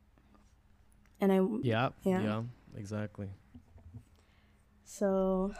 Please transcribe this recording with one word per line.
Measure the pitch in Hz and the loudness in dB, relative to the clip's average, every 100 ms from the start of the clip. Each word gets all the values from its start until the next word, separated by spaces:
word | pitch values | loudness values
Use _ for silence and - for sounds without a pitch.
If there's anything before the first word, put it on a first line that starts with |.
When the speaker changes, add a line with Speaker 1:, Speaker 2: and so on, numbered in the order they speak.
| _ _ _ - _ _ _ - - - - - | _ _ _ -20 _ _ _ -20 -20 -20 -18 0
Speaker 1:
And | 196 | 4
I | 190 | 4
w-, | 190 214 | 4 0
Speaker 2:
Yeah, | 127 113 131 - | 0 2 0 -2
Speaker 1:
yeah. | 196 185 | -2 0
Speaker 2:
yeah, | 107 107 117 - - - | 0 -2 -4 -10 -18 -14
exactly. | 101 107 107 - 101 95 _ - - - - - - - _ _ _ _ _ _ - | -8 -6 -6 -8 -12 -12 _ -20 -20 -20 -20 -20 -20 -20 _ _ _ _ _ _ -16
Speaker 1:
So | - 202 190 190 190 196 - | -2 0 2 2 0 -2 -4